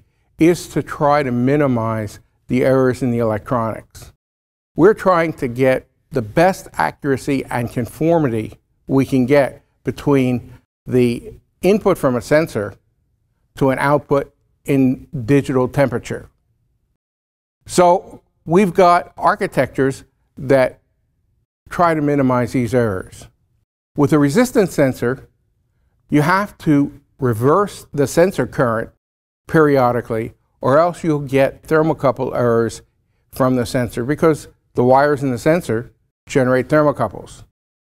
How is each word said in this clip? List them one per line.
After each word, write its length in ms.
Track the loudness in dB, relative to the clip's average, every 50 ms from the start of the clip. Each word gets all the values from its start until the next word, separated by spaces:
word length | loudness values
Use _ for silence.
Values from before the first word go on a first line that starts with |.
| -20 _ _ _ _ _ _ 0
is 300 | 2 2 2 0 -4 -8
to 120 | -6 -6
try 440 | -6 -6 -6 -2 0 0 2 0 0
to 80 | -2 -2
minimize 880 | -2 0 0 2 2 0 0 0 -2 -2 -4 -4 -6 -6 -8 -12 -16 -20 _ _ _ _
the 180 | -4 -2 0 2
errors 380 | 2 2 2 2 0 0 -2 -2
in 80 | -4
the 80 | -2 -2
electronics. 960 | -2 -2 -2 -4 -4 -4 -4 -4 -4 -4 -6 -10 -14 _ -20 -20 -20 -20 -20 _ _ _ _ _ _ _ _ _ _ _ _
We're 180 | 2 4 4 4
trying 380 | 2 0 0 0 0 0 -2 -4
to 160 | -6 -8 -6
get 400 | -4 0 2 2 2 0 -2 _ _ _ _ _ -6
the 100 | -6 -6
best 460 | -4 0 2 2 2 2 -2 -6 -10 -6
accuracy 720 | -4 -4 -4 -4 _ -4 -4 -4 -2 -2 -4 -4 -4 -4
and 220 | -6 -6 -6 -6 -6
conformity 920 | -6 -6 -8 -8 -6 -4 0 0 2 2 0 0 -2 -4 -6 -8 -12 -18 _ _ _ _ _
we 180 | -2 0 0 0
can 200 | 2 0 0 2
get 380 | 2 4 2 2 2 -2 -10 _ _ _ _ _
between 680 | -8 -8 -6 -2 0 0 2 0 0 -2 -4 -8 -12 -20 -20 _ _ _ _ _
the 480 | -2 0 2 2 2 0 -4 -8 -14 -20 -20 _ _ _ _ 0
input 360 | 0 0 2 0 0 -2 0
from 160 | 0 -2 -2
a 60 | -2
sensor 560 | -2 0 0 0 0 0 -4 -6 -8 -8 -10 -16 _ _ _ _ _ _ _ _ _ _ _ _ _ _ _
to 140 | -2 0 0
an 80 | 0 0
output 520 | 0 0 0 0 0 -2 -2 -2 -2 -4 _ _ _ _ _ _ _
in 440 | -2 0 2 2 0 0 -4 -8 -12 -12 -8 -2
digital 420 | 0 0 0 0 0 -2 -2 -2
temperature. 640 | -2 0 0 0 0 -2 -4 -8 -10 -12 -12 -14 -16 _ _ _ _ _ _ _ _ _ _ _ _ _ _ _ _ _ _ _ _ _ _ _ _ _ _ _
So 560 | -4 0 2 4 4 4 2 -2 -6 -18 -20 _ _ _ _ _
we've 280 | 0 2 2 2 2 2
got 400 | 4 4 4 4 4 0 -4 -8 -4
architectures 840 | -2 -2 0 -2 -4 -4 -2 -2 -2 -2 -2 -2 -2 -2 -2 -4 -10 _ _ _ _ _ _ -10
that 400 | -2 2 2 2 2 2 -2 _ _ _ _ _ _ _ _ _ _ _ _ _ _ _ _ _ _ _
try 260 | -2 0 2 2 2
to 60 | 0
minimize 520 | 0 0 0 0 0 0 0 0 -2 -2 -2
these 200 | -2 -2 0 0
errors. 540 | 0 0 0 -2 -4 -8 -12 -18 -20 -20 -20 _ _ _ _ _ _ _ _ _ _ _ _ _ -2
With 140 | 0 2 2
a 60 | 2
resistance 560 | 2 2 2 0 0 0 0 0 0 0 0
sensor, 520 | 0 0 0 0 -2 -4 -6 -6 -6 -10 -18 _ _ _ _ _ _ _ _ _ _ _ _ _ _ _ -2
you 100 | 0 0
have 380 | 2 2 2 0 -2 -4 -8 -6
to 420 | -2 0 2 2 0 -2 -6 -12 _ _ _ -4
reverse 680 | -2 -2 -2 0 2 2 2 2 2 -2 -4 -10 -18 -8 -4
the 120 | -4 -2
sensor 400 | 0 2 2 2 2 2 -2 -6
current 440 | -4 -2 -2 -2 0 -2 -4 -6 -8 -14 _ _ _ _ _ _ _ _ _ _ -2
periodically, 840 | 2 4 4 4 4 4 2 2 0 -2 -4 -4 -6 -6 -6 -8 -12 _ _ _ _ _
or 160 | 0 2 4
else 260 | 4 2 2 0 -4 -4
you'll 180 | -2 -2 -2
get 420 | -4 -2 0 2 2 0 0 -6 -6
thermocouple 760 | -2 0 0 2 0 0 0 0 -2 0 -2 -4 -6 -4
errors 460 | -2 0 0 2 2 0 -2 -4 -8 -14 _ _ _ _ _ _ _ _ _ -4
from 240 | -2 0 0 0
the 80 | 0 -2
sensor 400 | -2 -4 -4 -4 -4 -6 -6 -6
because 440 | -4 -2 0 2 0 0 0 -4 -12 -20 _ _ _ -4
the 100 | 0 2
wires 380 | 4 4 4 4 2 0 0 -2
in 80 | -4
the 80 | -4 -2
sensor 540 | 0 0 0 0 0 -4 -6 -6 -6 -8 -16 _ _ _ _ _ _ -4
generate 400 | -2 0 0 2 2 0 0 2
thermocouples. 760 | 2 2 2 2 0 -2 -4 -6 -6 -10 -18 -18 -20 -20 -20 -20 _ _ _ _ _ _